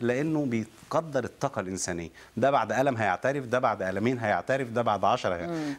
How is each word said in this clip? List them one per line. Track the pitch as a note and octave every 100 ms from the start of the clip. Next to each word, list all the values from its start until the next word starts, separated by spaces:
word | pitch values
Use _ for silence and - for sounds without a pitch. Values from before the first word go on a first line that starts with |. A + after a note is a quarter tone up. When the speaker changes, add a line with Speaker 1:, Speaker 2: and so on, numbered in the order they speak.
Speaker 1:
لأنه | A#2+ B2 D#3 D#3 C#3
بيقدر | A2+ G#2+ - - D3+ E3 C#3
الطاقة | A2+ - C#3 -
الإنسانية. | F#2 F#2+ - E2+ E2 - - A2
ده | C3+
بعد | C#3 A2
ألم | A2 C#3 A#2
هيعترف، | G#2 F2 B2+ C#3+ B2
ده | B2
بعد | B2+ G#2
ألمين | F#2 G2 A#2 B2+
هيعترف، | A2 F2+ F2 C3+ B2
ده | A2+
بعد | A2+ G#2
عشرة | G2+ B2 G#2
هي-، | F2 A#2+
Speaker 2:
مم. | E3 D3+